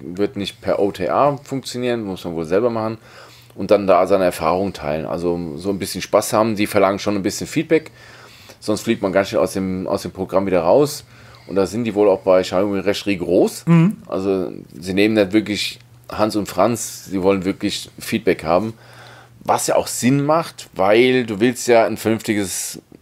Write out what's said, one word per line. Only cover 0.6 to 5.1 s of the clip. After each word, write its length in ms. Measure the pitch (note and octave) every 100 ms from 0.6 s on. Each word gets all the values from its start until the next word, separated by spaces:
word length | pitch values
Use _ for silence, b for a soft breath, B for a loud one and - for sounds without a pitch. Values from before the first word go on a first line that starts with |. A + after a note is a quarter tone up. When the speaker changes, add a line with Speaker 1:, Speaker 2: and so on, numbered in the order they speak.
Speaker 1:
per 180 | F#2+ -
O 140 | G2
T 160 | - E2+
A 300 | F#2 C#3+ C3+
funktionieren, 640 | - C#3 - B2 B2 A#2+
muss 200 | G2+ F2+
man 100 | F2+
wohl 100 | E2
selber 240 | D#2+ F#2 A#2+
machen 300 | A2+ A2 A2+ B B B B B
und 160 | - G2
dann 160 | G2+ G2
da 200 | F2 F#2
seine 180 | G2
Erfahrungen 500 | F2+ - D#2+ F2+ G2
teilen. 320 | - D2 D#2
Also 500 | C2+